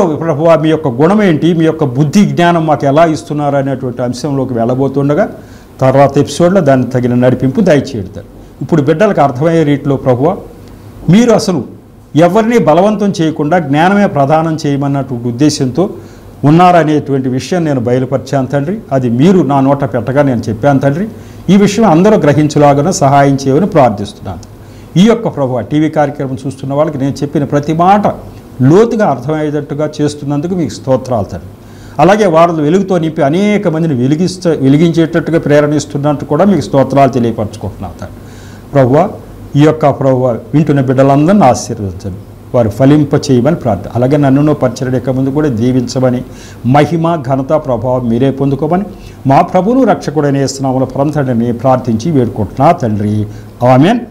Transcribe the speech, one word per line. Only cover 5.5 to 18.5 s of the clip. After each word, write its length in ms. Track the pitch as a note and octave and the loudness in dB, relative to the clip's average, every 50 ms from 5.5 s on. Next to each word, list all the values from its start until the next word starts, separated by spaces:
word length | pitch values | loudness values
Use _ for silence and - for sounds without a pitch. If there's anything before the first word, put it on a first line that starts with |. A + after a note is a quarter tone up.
| - - - - - - | -20 -20 -20 -20 -6 -2
తర్వాత 380 | C3+ C3 C3 C3+ C#3 C3+ C#3 C#3+ | 2 2 4 4 4 4 2 0
ఎపిసోడ్లో 420 | C#3+ - - - E3+ F3 F#3+ G3+ E3+ C#3 | 0 0 0 0 2 2 2 2 2 2
దాన్ని 180 | C3+ B2+ B2 A#2 B2+ | 2 2 0 -2 -2
తగిన 200 | B2+ B2 B2 A#2+ | -2 -2 0 0
నడిపింపు 460 | B2 B2 B2+ B2+ - C#3 C3 B2+ A3+ | 2 2 2 2 2 0 -2 0 0
దయచేయడు 500 | G#3 F#3 D#3 C#3 C3 - - A2+ F#2 F2+ - | 2 2 2 2 0 -2 -8 -10 -10 -10 -12
తండ్రి. 160 | F2 - - - - - - - - D3 | -16 -18 -18 -20 -20 -20 -20 -14 -12 -4
ఇప్పుడు 180 | - F3+ D#3 C#3 C#3+ | -2 0 0 2 0
బిడ్డలకు 340 | D#3+ D#3 G#3+ G#3+ F#3+ E3+ D3 | 0 0 0 0 2 2 0
అర్థమయ్యే 360 | C#3 B2+ B2 D3+ E3+ E3 E3 D#3+ C#3+ | 0 0 -2 -2 0 2 2 2 2
రీతిలో 260 | D3 C#3 - C#3 C#3 B2+ - | 0 0 0 -2 -4 -2 0
ప్రభువా, 300 | C3+ B2+ A2+ C3+ D#3+ G3+ - - - - - - - - - - - - - - - D#3+ | 0 0 2 0 -2 -2 -4 -8 -16 -20 -20 -20 -20 -20 -20 -20 -20 -20 -6 0 2 4
మీరు 180 | G#3+ A#3+ B3 A3 F#3+ | 4 4 4 2 2
అసలు 220 | - - F3+ C#3+ A2 - - - - - - - - - - C3+ E3+ | 0 -2 -2 -4 -6 -8 -12 -20 -20 -20 -20 -20 -20 -4 2 2 2
ఎవరిని 320 | F3 F3 A3 A3+ A3 B3 A#3 E3+ D#3+ | 4 2 2 0 2 2 2 2 2
బలవంతం 420 | D3+ E3+ F#3+ G#3+ A3 G3 G#3 G3+ - - | 2 2 2 2 0 0 -2 -2 0 0
చేయకుండా 380 | D#3+ D#3 - - D3+ D3 E3+ F#3 E3 C3+ | -2 -2 -2 -2 -2 0 0 0 0 0
జ్ఞానమే 360 | C#3 D3 E3 F#3 G3+ G3+ G3+ | 0 2 2 2 2 2 2
ప్రదానం 480 | F#3 - C#3+ C#3 C3+ D#3 D#3+ D#3+ E3 D#3+ C#3+ - | 2 2 0 2 2 2 0 0 0 -2 -2 -2
చేయమన్నటువంటి 600 | D3 C#3+ C#3 C#3+ C#3 C#3 C#3 C3+ C3+ C3+ A#2+ A#2+ B2 | -2 -2 -2 -2 -2 -2 -4 -4 -6 -8 -6 -6 -6
ఉద్దేశంతో 600 | A#2 A#2 D3 D3+ C#3+ - C#3 B2+ - - F3+ G#3 - - - - - - - - - - - | -2 0 0 0 2 0 -2 -2 -2 -2 -2 -2 -4 -10 -16 -18 -20 -20 -20 -20 -10 -2 2
ఉన్నారనేటువంటి 840 | C#3 D#3 E3+ F3+ F3+ F3+ E3+ D#3 D3+ D#3 D3 C#3+ D3 C#3 C3+ C3+ C3 | 4 4 6 6 6 6 4 2 2 0 -2 -2 -2 -4 -2 -2 -4
విషయం 320 | A#2+ C3 B2+ - F#3 F3+ E3 | -4 -6 -4 -4 -4 -2 -2
నేను 160 | D#3 C#3+ C3 | -2 -2 -2
బయలుపరిచాను 680 | A2+ A#2+ B2 C3 B2+ B2+ C#3 B2+ C3 - - C#3 B2+ | -2 0 0 0 0 -2 -4 -6 -4 -4 -4 -4 -2
తండ్రి. 320 | B2 | -2